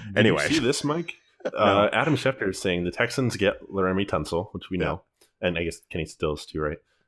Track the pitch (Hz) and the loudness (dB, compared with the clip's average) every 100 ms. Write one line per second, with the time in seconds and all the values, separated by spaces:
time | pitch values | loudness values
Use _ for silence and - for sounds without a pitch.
0 | 110 98 107 78 73 311 123 - 143 160 | -4 4 4 4 2 2 2 0 -2 -4
1 | 165 - _ _ - - 104 98 104 110 | -6 -12 _ _ -6 2 4 6 4 4
2 | 147 131 131 131 101 92 98 87 87 - | 2 2 0 0 -2 -2 0 0 0 0
3 | 117 - 123 - 101 - - 98 92 95 | -2 0 0 2 0 0 -4 -2 0 2
4 | 101 85 76 85 95 90 - 92 90 80 | 0 -2 -2 -4 -4 -8 -6 -4 -2 -4
5 | _ _ _ - 90 82 82 - - 87 | _ _ _ -4 -2 -2 -4 -6 -8 -6
6 | 78 - 80 76 - 80 76 76 _ _ | -6 -4 -4 -4 -6 -6 -4 -6 _ _